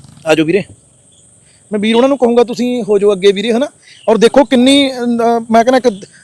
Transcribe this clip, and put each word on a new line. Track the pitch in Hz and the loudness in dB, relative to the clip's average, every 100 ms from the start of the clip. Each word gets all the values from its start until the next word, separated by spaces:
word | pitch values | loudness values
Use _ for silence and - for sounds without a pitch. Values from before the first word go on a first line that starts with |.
| - - 160 | -20 -12 -2
ਆਜੋ | 156 | 0
ਵੀਰੇ। | 160 196 - - _ _ _ _ _ _ _ _ - | 0 -2 -4 -18 _ _ _ _ _ _ _ _ -10
ਮੈਂ | 208 | -4
ਵੀਰ | 214 226 | -2 0
ਉਹਨਾਂ | 269 | 0
ਨੂੰ | 277 | 0
ਕਹੂੰਗਾ | 233 240 | 0 0
ਤੁਸੀਂ | 233 190 247 247 | 0 -2 -4 -4
ਹੋ | 202 208 | -2 0
ਜਾਓ | 202 | 0
ਅੱਗੇ | 196 202 | 0 0
ਵੀਰੇ, | 196 226 | 0 -2
ਹਨਾ। | 233 294 _ _ - - | -2 -4 _ _ -10 -2
ਔਰ | 220 | 2
ਦੇਖੋ | 226 254 | 2 2
ਕਿੰਨੀ, | 254 247 254 277 269 | 2 2 2 2 0
ਅਹ, | 247 240 233 233 233 226 | -4 -4 -2 0 -2 0
ਮੈਂ | 226 | 0
ਕਹਿੰਦਾ | 226 262 | 2 2
ਇੱਕ | 247 190 - - | 0 -4 -16 -18